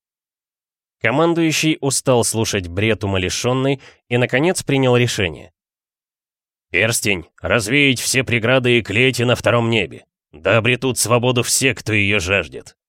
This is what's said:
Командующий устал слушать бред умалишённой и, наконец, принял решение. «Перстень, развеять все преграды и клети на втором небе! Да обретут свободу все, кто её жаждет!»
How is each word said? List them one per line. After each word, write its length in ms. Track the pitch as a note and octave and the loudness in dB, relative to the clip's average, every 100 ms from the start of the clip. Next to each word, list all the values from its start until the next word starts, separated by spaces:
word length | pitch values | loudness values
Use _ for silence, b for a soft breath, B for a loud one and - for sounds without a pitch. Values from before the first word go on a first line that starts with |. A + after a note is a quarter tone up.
| _ _ _ _ _ _ _ _ _ _ | _ _ _ _ _ _ _ _ _ _
Командующий 720 | A2+ B2+ E3+ E3+ E3 C#3+ D#3+ D#3 | -2 2 2 2 0 0 0 -2
устал 420 | C#3 - - B2 | -2 -2 2 2
слушать 440 | A2 A2 A2 G#2 F2 | 2 0 -2 -2 -4
бред 360 | F2 A2 G#2 | -2 0 0
умалишённой 800 | G2+ F#2+ F2+ - A#2+ C3 C3+ C#3 B B B | -2 -2 -2 -2 -2 0 0 -2 B B B
и, 80 | B2 | -2
наконец, 460 | B2 B2+ E3 F#3 | 0 0 0 -2
принял 340 | - C#3 C3 B2 | -2 0 2 2
решение. 560 | A#2+ - F#2 C2+ - _ _ _ _ _ _ _ _ _ _ _ _ | 2 -2 -4 -6 -18 _ _ _ _ _ _ _ _ _ _ _ _
«Перстень, 560 | E2 A2 A#2+ A2+ F#2+ D2+ _ | 0 0 0 -2 -2 -6 _
развеять 580 | F2 A2 G2+ C#3 C#3+ B2 | -2 0 0 2 2 0
все 240 | - C3+ | -2 -2
преграды 540 | B2+ A#2 A2 C3 B2 A#2+ | 0 0 2 2 2 2
и 40 | |
клети 420 | G2 G2+ C3 B2+ | 0 0 0 2
на 100 | A#2+ | 0
втором 340 | A#2 G#2 A#2 A2+ | 0 2 0 2
небе! 380 | A#2 E2+ - - _ _ | 0 -2 -8 -20 _ _
Да 240 | D2+ E2+ A2 | -6 0 2
обретут 420 | A2 B2 C3 A#2 | 2 0 -2 -2
свободу 440 | G#2 A#2+ B2 B2 | 0 2 2 0
все, 320 | A#2 - C3+ | 0 0 -2
кто 180 | A2 - | -2 -2
её 280 | G#2+ G2+ G#2 | 0 2 0
жаждет!» 560 | F2 G2 D2+ B1+ - - | 0 -2 -4 -10 -18 -20